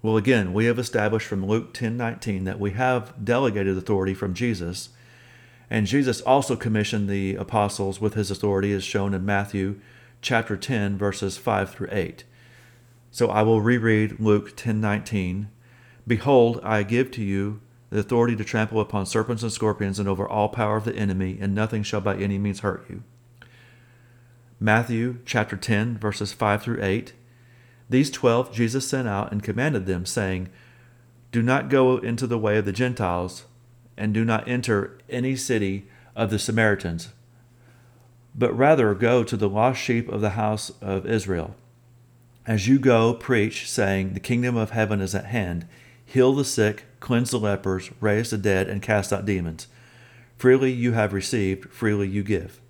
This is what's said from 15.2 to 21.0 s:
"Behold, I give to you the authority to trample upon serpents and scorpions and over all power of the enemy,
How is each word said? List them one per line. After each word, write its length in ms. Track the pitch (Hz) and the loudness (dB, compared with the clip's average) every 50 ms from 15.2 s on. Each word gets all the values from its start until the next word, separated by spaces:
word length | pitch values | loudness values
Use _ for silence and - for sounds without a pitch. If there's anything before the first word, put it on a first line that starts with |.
| 92 90 90 98 104 104 - _ _ _ - - - - - - - | -2 -2 -2 -4 -6 -8 -12 _ _ _ -20 -20 -20 -20 -20 -18 -4
"Behold, 540 | - 117 107 - 139 143 127 120 117 117 117 - | -2 -2 0 2 4 6 6 6 6 4 -2 -2
I 200 | - 110 107 104 | -2 0 0 0
give 280 | 101 117 120 135 135 | 0 0 0 0 0
to 120 | - 117 107 | -2 -6 -4
you 380 | 98 98 98 98 101 107 107 - _ _ _ _ _ | -2 -2 -2 -2 -4 -6 -8 -14 _ _ _ _ _
the 80 | - 107 | -4 -4
authority 380 | 101 - 127 120 117 120 117 | -2 2 2 2 4 2 2
to 80 | 104 107 | -2 -4
trample 360 | - - 113 110 110 110 110 | -4 -2 -2 -2 0 0 -2
upon 240 | 104 - - 104 98 | -2 0 -2 -4 -4
serpents 380 | 95 - 113 113 117 120 110 113 | -2 0 -2 0 0 -2 -4 -4
and 100 | 113 107 | -6 -6
scorpions 460 | - 110 107 104 - 104 98 98 98 | -2 -2 -2 0 0 -2 -4 -2 -2
and 100 | 104 98 | -2 -2
over 180 | 95 90 98 | 0 -2 -2
all 220 | - - 110 104 107 | -4 0 0 0 0
power 280 | - 117 110 104 107 | 0 -2 -2 0 0
of 80 | 110 107 | 0 -2
the 120 | 117 101 | -4 -4
enemy, 400 | - | -2